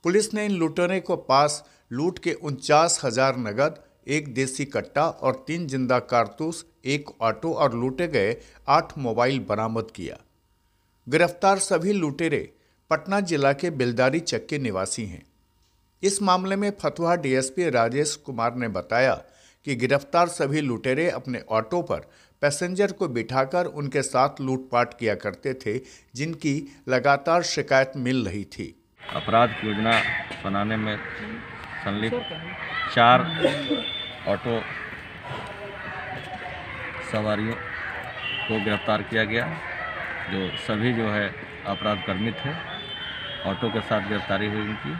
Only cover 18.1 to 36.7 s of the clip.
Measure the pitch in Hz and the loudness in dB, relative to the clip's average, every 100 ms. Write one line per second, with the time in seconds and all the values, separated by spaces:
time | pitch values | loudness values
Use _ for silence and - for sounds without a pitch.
18.1 | - - 120 117 123 117 92 - 117 131 | -2 -8 -2 0 0 -2 -4 0 4 4
19.1 | 95 - _ _ _ - 127 127 139 - | 2 -6 _ _ _ -6 -2 2 2 2
20.1 | 170 170 170 139 151 143 113 127 135 170 | 2 2 2 0 2 0 0 0 0 0
21.1 | 123 131 123 - 110 110 175 175 76 - | -2 -6 -8 0 0 0 -4 -2 -4 -6
22.1 | _ _ _ 143 143 180 185 202 196 170 | _ _ _ 0 0 -4 0 0 0 -2
23.1 | 120 113 131 139 175 175 151 139 143 135 | -2 0 0 2 0 0 -4 -2 0 2
24.1 | 127 139 139 131 131 131 120 120 - 113 | 2 2 0 -2 -2 0 2 2 0 -2
25.1 | 101 104 92 139 131 110 120 - - _ | 0 -4 -4 -6 -4 -4 -4 -6 -20 _
26.1 | 123 156 165 156 139 - - - 127 139 | -6 -6 -2 -2 -2 -4 -12 0 2 4
27.1 | 139 - 170 170 - 131 135 131 143 123 | 4 4 2 2 -2 4 4 4 0 0
28.1 | 131 104 101 95 - 82 - _ _ - | 0 0 -4 -8 -10 -12 -12 _ _ -8
29.1 | - - 113 120 110 107 104 113 113 - | -6 4 6 6 2 -4 0 4 4 2
30.1 | - - - 98 98 104 110 107 104 - | -4 -6 -8 -4 -2 0 0 -2 -4 -8
31.1 | - 107 113 - - - - - 101 156 | -10 -10 -12 -12 -14 -12 -8 -4 -2 -2
32.1 | 240 - 160 165 - - - - 123 117 | -2 -6 -10 -10 -10 -6 -4 0 8 10
33.1 | 127 - - - - - 269 - - - | 10 6 2 2 0 -2 -2 -4 -8 -10
34.1 | - - 101 123 113 - - - - - | -8 -2 -2 0 -2 -4 -10 -10 -12 -14
35.1 | - - - - - - - - - - | -14 -12 -10 -10 -12 -12 -12 -10 -10 -10
36.1 | - - - - - - | -10 -10 -10 -10 -10 -12